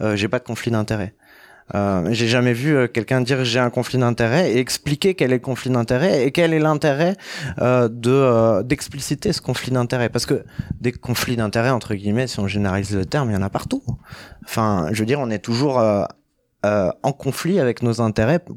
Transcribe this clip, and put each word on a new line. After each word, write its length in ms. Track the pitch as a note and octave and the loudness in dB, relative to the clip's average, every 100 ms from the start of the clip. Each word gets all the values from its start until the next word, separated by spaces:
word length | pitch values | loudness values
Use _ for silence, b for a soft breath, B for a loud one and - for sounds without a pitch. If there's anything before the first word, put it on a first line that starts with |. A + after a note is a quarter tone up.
euh, « 140 | A2 G#2 | -2 -2
j'ai 100 | G#2 | 0
pas 120 | B2 | -2
de 60 | - | -4
conflit 260 | A2+ - | -6 -2
d'intérêt ». 420 | A2+ G#2+ A2 G2 - B B B B - | -2 0 -4 -6 -10 B B B B -8
Euh, 360 | G2+ G2+ F#2+ E2+ | -2 0 0 0
j'ai 160 | A2+ A#2 | 0 2
jamais 240 | B2 B2 | 2 2
vu, 240 | A#2 C#3+ C#3+ | 2 2 2
euh, 120 | A#2+ | 2
quelqu'un 340 | A#2+ G#2 C3 | -2 0 0
dire « 240 | B2 C3+ B2 | 0 0 0
j'ai 140 | A#2+ | 0
un 100 | B2 | 0
conflit 280 | B2+ A#2 B2+ | 0 -2 0
d'intérêt » 540 | A#2+ A2+ A#2 C#3+ E3 | 0 2 2 2 2
et 60 | A#2 | 2
expliquer 560 | B2 - - D3 G3 F3+ | 0 -4 -4 0 0 2
quel 160 | B2+ | 2
est 40 | B2+ | 0
le 40 | |
conflit 320 | C3+ A#2+ B2+ | -2 -4 0
d'intérêt 540 | B2+ A2+ B2+ F3+ D3+ B2+ | 0 2 2 2 2 2
et 60 | |
quel 220 | D#3 E3 | 2 2
est 60 | D#3+ | 4
l'intérêt, 560 | D#3 D3 D#3 C3+ E3+ G3 B B D3+ F2 | 2 2 2 2 0 -2 B B -8 -2
euh, 260 | B2 B2+ A#2+ | 2 4 2
de, 240 | A#2 A#2 | 0 2
euh, 500 | C3+ C3+ A#2 A2+ G2+ | 4 6 6 4 4
d'expliciter 680 | B2 C#3+ - C#3 - D3 G#3 | 0 -4 -6 -10 -6 -2 -2
ce 100 | - | -2
conflit 300 | - B2 - | -4 -6 -2
d'intérêt. 380 | B2+ A#2+ B2+ A2+ | -2 0 0 0
Parce 160 | A#2+ - | -2 0
que 180 | C3+ - B B - | -2 -4 B B -4
des 100 | A#2+ | -4
conflits 460 | - - A#2 - A#2+ | -4 -4 -2 -2 -2
d'intérêt, 320 | G#2+ A2+ A#2+ | 0 0 0
entre 260 | B2 - G#2 | 0 -2 -4
guillemets, 320 | G2+ A2 B2+ | 0 0 -2
si 140 | - | -2
on 60 | G2 | -2
généralise 460 | G2+ G2+ G2 G2 | 0 0 0 -2
le 120 | G2+ F#2+ | -2 -2
terme, 240 | D3+ B2 | -2 0
il 60 | G2 | -2
y 20 | |
en 40 | |
a 80 | G2 | -2
partout. 340 | B2 - C4+ - - B B B B | -4 -4 -6 -6 -10 B B B B
Enfin, 440 | - - A2 G2 D#2 | -8 -2 0 0 0
je 80 | G#2+ | -2
veux 60 | A2 | 0
dire, 160 | C#3+ | -2
on 80 | B2 | -2
est 100 | G#2+ | -4
toujours, 400 | - A#2 C#3+ B2+ | -2 0 2 2
euh, 240 | A2 G2+ - - _ _ _ _ G2+ | 4 2 -2 -6 _ _ _ _ 0
euh, 260 | G#2 F2+ - | 2 0 0
en 100 | B2 | -4
conflit 440 | D3 C3+ A#2+ E3 G3 | -4 -4 -4 0 2
avec 260 | B2+ A2+ | 2 0
nos 180 | B2 A2+ | 0 0
intérêts 400 | A2+ G#2+ A2 E3+ - | 0 2 2 0 -2